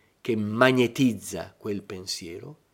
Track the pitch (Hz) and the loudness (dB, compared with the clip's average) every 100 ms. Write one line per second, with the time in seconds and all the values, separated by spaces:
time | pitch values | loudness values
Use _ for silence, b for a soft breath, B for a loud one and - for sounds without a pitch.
0 | _ _ - 110 104 110 127 131 120 120 | _ _ -4 -2 0 4 4 6 2 4
1 | 131 101 92 87 92 _ 110 101 - 95 | 2 2 -8 -10 -10 _ -8 -8 -8 -12
2 | 98 - 87 92 - 156 _ | -10 -10 -10 -14 -14 -20 _